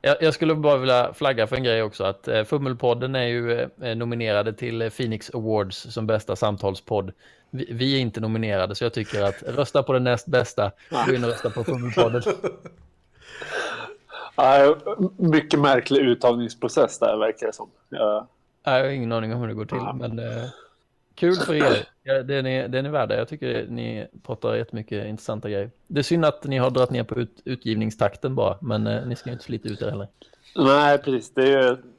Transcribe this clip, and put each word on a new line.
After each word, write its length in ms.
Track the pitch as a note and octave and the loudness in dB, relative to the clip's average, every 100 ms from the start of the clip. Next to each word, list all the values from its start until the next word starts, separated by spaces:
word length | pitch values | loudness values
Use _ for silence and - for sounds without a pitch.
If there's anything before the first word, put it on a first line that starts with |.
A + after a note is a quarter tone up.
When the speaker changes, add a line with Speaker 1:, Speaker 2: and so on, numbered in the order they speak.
Speaker 1:
Jag, 160 | C#3 C#3+ | 0 2
jag 120 | D#3+ | 2
skulle 220 | D3 D#3+ D#3 | 2 0 2
bara 220 | D3+ C#3 | 4 4
vilja 360 | C3 B2 A#2+ | 4 4 2
flagga 340 | - C#3+ A#2+ A2 | 0 -2 0 0
för 80 | B2+ | 0
en 80 | |
grej 200 | B2+ A2+ | 0 2
också, 200 | A2 - | 0 -2
att, 240 | F#2+ G2 - | -4 -2 -2
eh, 160 | A2+ | -2
Fummelpodden 720 | G#2+ D3 C3+ B2 B2+ A#2+ C3 C3+ | 0 -2 -2 -2 0 0 -2 -2
är 80 | A#2+ | 0
ju, 260 | A#2+ A#2 A#2 | -2 -2 -2
eh, 340 | B2+ _ B2 A2+ | -2 _ -6 -4
nominerade 560 | A#2+ A#2 A2+ G#2 G#2+ | -4 -2 0 0 0
till, 280 | G#2+ B2 A2+ | -4 -6 -4
eh, 80 | A2+ | -6
Phoenix 420 | - B2 G#2+ - | -4 -4 -4 -6
Awards 440 | B2 A2 G#2+ G2 F#2+ - | -6 -2 0 -2 -6 -10
som 140 | A#2 A2 | -6 -2
bästa 280 | G#2+ - F#2+ | -2 -2 -2
samtalspodd. 760 | A2 G2+ G2 F#2+ - G#2+ F#2+ - _ _ _ | -2 0 -4 -6 -4 -4 -4 -12 _ _ _
Vi, 180 | C3 - | -10 -8
vi 220 | A#2 C3 C3+ | -4 0 0
är 40 | |
inte 200 | B2 G#2 | -2 -4
nominerade, 540 | A2 A2+ A2 G2 F#2 G2 | -2 -2 0 0 -2 -2
så 80 | |
jag 100 | A#2+ | -4
tycker 280 | A#2 G#2 G#2+ | -4 -4 0
att 200 | G2+ - | -2 -2
rösta 400 | - B2+ C3+ C#3+ | -6 -2 2 0
på 100 | C3+ | 2
den 100 | C3 | 2
näst 240 | B2+ A#2+ - | 2 0 2
bästa. 440 | B2+ A2 - G2+ - - C#3+ A#2+ | 0 0 -2 -4 -4 -6 -2 2
Gå 60 | |
in 100 | B2+ | 2
och 60 | A#2 | 0
rösta 200 | A2+ A#2+ | -2 -4
på 140 | A2 | -4
Fummelpodden. 580 | A2+ C3 A#2+ G#2+ A2+ B2 A#2+ | -4 -4 -2 2 2 2 -2
Speaker 2:
<laughs> 40 | - G3+ - - - - _ _ _ - - - - - - - - _ - - - | -4 -6 -10 -20 -20 -20 _ _ _ -20 -16 -10 -8 -8 -10 -14 -18 _ -18 -8 2
Speaker 3:
Ja, 400 | C3 C#3 C#3 D3 G3 G#3+ F#3+ - | 6 8 8 6 -2 -2 -2 0
mycket 420 | F3 D#3 D3+ D3+ | 4 4 4 2
märklig 400 | C#3+ B2+ - D3 | 6 4 4 4
uttagningsprocess 960 | C3+ A#2+ B2 A#2+ A2+ - A#2+ D#3+ A#2+ - | 4 4 4 2 -2 -4 -2 2 2 2
där, 180 | A2 A2 | 0 2
verkar 300 | A2 - A2+ | 0 -2 -6
det 60 | |
som. 160 | - A2+ _ _ | -6 -16 _ _
Ja. 380 | C#3 G#2+ G#2+ A#2+ _ _ _ | -2 0 0 -4 _ _ _
Speaker 1:
Ja, 140 | - C3 | 0 0
jag 80 | C3+ | 0
har 60 | |
ingen 200 | C#3 A#2 | -2 -2
aning 220 | A2+ A2 | -2 -4
om 60 | A#2+ | -4
hur 60 | A#2 | -6
det 60 | |
går 120 | G#2+ G#2+ | -6 -6
till, 120 | B2+ | -6
Speaker 3:
Ja. 160 | A#2 | -6
Speaker 1:
men, 260 | B2+ B2 A#2 | -6 -6 -6
eh, 240 | A#2 A#2 B2 - - _ _ _ _ - | -8 -8 -10 -14 -20 _ _ _ _ 0
kul 200 | F3 F#3 | 2 2
för 180 | D#3+ | 0
er. 340 | D3+ C#3 G#2+ - _ | 2 4 2 -2 _
Ja, 200 | C3+ C3+ | -2 -2
det 120 | C3 C#3 | 0 -2
är 80 | |
ni, 240 | C3 C3 A#2+ | 0 -2 -2
det 100 | C3 | -4
är 40 | |
ni 80 | C#3 | -2
värda. 280 | D3+ A2 A#2 | -2 0 0
Jag 100 | A#2 | -2
tycker 400 | D#3 B2+ A#2 A2 | -6 -4 -4 -4
ni 380 | A#2 A#2 A2+ - - | -8 -6 -8 -10 -16
pratar 320 | - A2+ A#2 A2+ | -12 -6 -2 -2
jättemycket 500 | A2+ A2+ G#2+ G#2+ G#2+ | -4 -8 -6 -8 -6
intressanta 440 | G#2+ - G#2+ G#2+ | -10 -8 -8 -4
grejer. 220 | G2+ G#2+ _ _ | -4 -6 _ _
Det 120 | D3 | -4
är 40 | |
synd 220 | C#3 E3+ D#3 | 0 2 2
att 180 | - | 0
ni 140 | C3+ C3+ | -4 0
har 120 | B2+ | 2
dragit 200 | B2+ B2 | 2 2
ner 140 | B2 | 0
på 120 | A#2 B2 | -4 -4
ut-, 220 | A#2 _ - | -6 _ -8
utgivningstakten 920 | B2+ - A2 A2 G#2+ G#2 - C3 C3 | -6 -2 -2 -2 0 -2 -2 -6 0
bara, 220 | G2+ G2 | 0 -2
men, 260 | A#2+ A2 G#2+ | -4 -2 -2
eh, 180 | A2+ B2 | -4 -4
ni 80 | A#2 | -8
ska 140 | - | -8
ju 40 | |
inte 120 | A#2+ - | -12 -8
slita 240 | A2 A2 | -8 -8
ut 120 | G2+ | -6
er 80 | G#2+ | -6
heller. 180 | G2+ G2 _ _ _ _ - | -6 -10 _ _ _ _ 2
Speaker 3:
Nej, 420 | C3+ C#3+ D3 C#3+ | 6 6 6 4
precis. 360 | C#3 B2+ G#2+ | 2 -2 -2
Det 100 | - C3 | 2 4
är 160 | C#3 B2+ | 6 4
ju 80 | C3 B2 | 2 -8